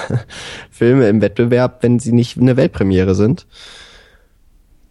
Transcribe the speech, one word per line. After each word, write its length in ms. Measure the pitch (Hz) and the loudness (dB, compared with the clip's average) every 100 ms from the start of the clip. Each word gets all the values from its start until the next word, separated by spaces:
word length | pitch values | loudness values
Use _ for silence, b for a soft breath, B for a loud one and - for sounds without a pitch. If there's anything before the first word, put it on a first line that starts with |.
| - | -8
<laughs> 600 | 120 - - - - - | -8 -8 -16 -18 -18 -20
Filme 380 | - 117 135 110 | -2 2 4 4
im 120 | 107 | 2
Wettbewerb, 640 | 98 95 120 123 123 - | 0 -2 0 0 0 -2
wenn 160 | 120 120 | 0 0
sie 140 | 117 | 0
nicht 260 | 120 120 - | 0 0 0
eine 180 | 127 127 | 0 2
Weltpremiere 580 | - - 98 92 95 | 0 -2 0 0 0
sind. 320 | 95 107 170 - B B B B B B B B B _ _ _ _ _ | 0 0 -2 -8 B B B B B B B B B _ _ _ _ _